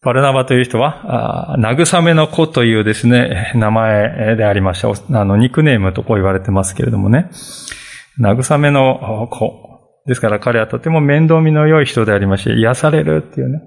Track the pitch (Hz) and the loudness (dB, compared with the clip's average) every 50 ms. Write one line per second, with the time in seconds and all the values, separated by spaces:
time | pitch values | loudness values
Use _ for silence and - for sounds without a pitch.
0 | _ 131 120 131 139 139 135 131 131 127 135 123 127 123 - 110 123 147 151 - | _ 0 0 2 2 2 2 0 0 2 2 0 0 0 0 0 0 0 -2 -6
1 | - - - 120 113 - - - - - - - 113 107 123 143 170 160 - 175 | -10 -6 -6 -4 -4 -4 -6 -6 -8 -6 -2 -2 0 0 2 0 0 2 2 2
2 | 165 170 165 160 156 151 - - 165 156 160 - 120 117 113 110 104 107 110 - | 2 2 2 2 2 0 0 -2 -2 -2 0 0 0 2 2 2 0 0 -2 0
3 | - 120 123 123 123 - - 87 107 - - 120 110 107 107 113 113 110 107 104 | 2 2 2 2 2 0 -4 -6 -6 -4 -2 0 0 2 0 0 0 2 2 0
4 | 104 113 - - 113 107 113 110 110 104 101 101 98 95 90 - - 113 104 98 | 0 -2 -2 -4 -2 -2 0 0 0 0 0 2 0 -2 -2 -2 -2 -4 -4 -4
5 | - - 147 113 104 98 98 104 117 127 - - 156 156 135 110 98 95 92 - | -6 -4 -2 0 0 2 2 2 2 2 2 2 2 2 2 2 0 -2 -2 -4
6 | 101 - 117 104 92 95 95 95 95 - 98 98 95 95 - - - 123 117 101 | -4 -2 -2 0 0 0 0 -2 -2 -2 -2 -2 -2 -2 -4 -4 -4 -2 -2 -2
7 | 98 98 113 139 180 - - - - - - - - - - - - - - - | 0 2 2 2 0 -2 -8 -20 -20 -20 -20 -18 -16 -18 -18 -18 -18 -20 -20 -20
8 | - _ _ - 120 104 101 120 127 - 156 143 147 147 143 139 135 131 127 - | -20 _ _ -2 0 0 2 0 0 0 0 2 2 2 2 4 2 2 0 -2
9 | - - 113 107 113 120 - - - 107 - - - - - - _ _ _ _ | -4 -8 -6 -6 -8 -10 -6 -6 -6 -6 -6 -10 -20 -20 -20 -20 _ _ _ _
10 | _ - 127 - - 110 107 107 - 127 117 113 110 110 - 120 - 160 160 160 | _ -4 -4 -2 0 -2 -2 -2 -2 0 0 0 -2 -2 -4 -6 -4 0 0 2
11 | 147 143 143 151 160 160 165 160 160 156 151 151 151 156 160 156 143 127 - 123 | 2 2 2 4 4 4 4 4 4 2 2 2 4 4 4 4 2 2 0 -2
12 | 113 104 104 101 101 98 98 98 - 113 113 113 110 113 127 - - 151 151 156 | 0 2 2 2 2 0 0 0 0 -2 0 2 2 2 0 0 0 0 0 0
13 | 151 151 156 156 151 - - - 131 127 135 156 - | 0 0 -2 -2 -2 -6 -8 -6 -6 -4 -6 -6 -8